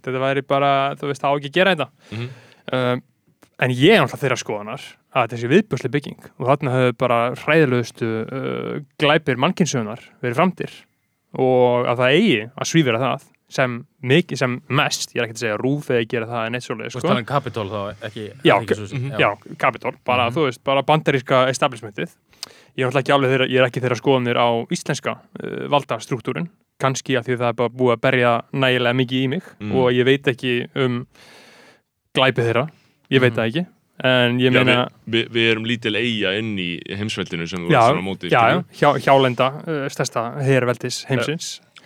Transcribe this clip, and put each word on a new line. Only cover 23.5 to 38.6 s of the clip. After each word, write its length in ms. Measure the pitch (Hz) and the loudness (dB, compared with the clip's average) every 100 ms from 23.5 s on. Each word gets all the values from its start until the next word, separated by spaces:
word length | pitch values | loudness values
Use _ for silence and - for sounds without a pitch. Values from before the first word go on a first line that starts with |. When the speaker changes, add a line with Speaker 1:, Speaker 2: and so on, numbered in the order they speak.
| 127 | 2
Speaker 1:
er 60 | 127 | 2
ekki 160 | 127 | 0
þeirra 160 | 123 120 | -2 0
skoðanir 400 | 147 131 120 123 | 2 2 2 0
á 100 | 120 117 117 | 2 0 -4
íslenska, 480 | - - 143 120 - | -6 -6 -6 -6 -8
uh, 500 | _ - - - 65 | _ -14 -10 -8 0
valdastrúktúrin, 800 | 143 - 117 - 120 - 123 175 _ _ - | 0 0 -6 -6 -6 -6 -6 -8 _ _ -4
kannski 380 | 131 131 - 127 | -2 -2 -2 -2
af 80 | 120 | -2
því 120 | 120 | -2
það 80 | 120 | -2
er 40 | |
bara 160 | 117 120 | 0 -2
búið 260 | 120 127 117 | 0 0 2
að 40 | |
berja 420 | 135 127 120 117 - | 2 2 2 0 -2
nægilega 420 | 139 131 127 120 127 | 0 2 2 2 2
mikið 280 | 123 131 131 | 0 0 -2
í 40 | |
mig 140 | 165 - - | -4 -8 -10
Speaker 2:
Mm. 120 | 104 131 | -2 0
Speaker 1:
og 160 | 123 | 2
ég 140 | 123 123 | 4 4
veit 180 | 139 139 | 2 0
ekki 420 | 117 127 120 131 139 | -2 -2 -2 -4 -2
um 320 | 127 123 135 _ - - - - - _ _ _ _ - | -2 -2 -8 _ -20 -20 -20 -20 -20 _ _ _ _ 2
glæpi 300 | 131 123 117 | 2 2 0
þeirra, 240 | 113 156 - _ _ - | 0 -2 -8 _ _ 0
ég 80 | 135 | 2
veit 120 | 127 | 4
Speaker 3:
Mhm. 60 | 117 | 2
Speaker 1:
það 80 | 113 | -2
ekki, 160 | 139 180 _ _ - | -2 -6 _ _ -4
en 360 | 127 127 120 123 | 2 4 2 2
ég 120 | 127 | 2
Speaker 2:
Já, 100 | 127 | 4
Speaker 1:
meina 260 | 127 123 127 - - | 4 2 0 -8 -4
Speaker 2:
við, 180 | 113 - | -2 0
við, 40 | |
við 180 | 117 113 | 0 2
erum 140 | 110 113 | 2 -2
lítil 300 | 120 117 107 | -4 -2 -2
eyja 420 | 120 110 95 101 | -2 -2 -2 -2
inn 180 | 113 98 | -4 -4
í 120 | 87 85 - | -6 -6 -8
heimsveldinu 600 | 98 107 101 90 85 85 | -8 -6 -6 -6 -6 -6
sem 100 | 90 | -6
þú 100 | 85 | 0
Speaker 1:
Já, 100 | 135 | 4
Speaker 2:
ert 140 | 117 151 | 4 2
svona 100 | 95 | -4
á 40 | |
móti, 200 | 92 90 | -8 0
Speaker 1:
já, 100 | 127 | 2
Speaker 2:
skilur. 260 | 117 170 | 4 2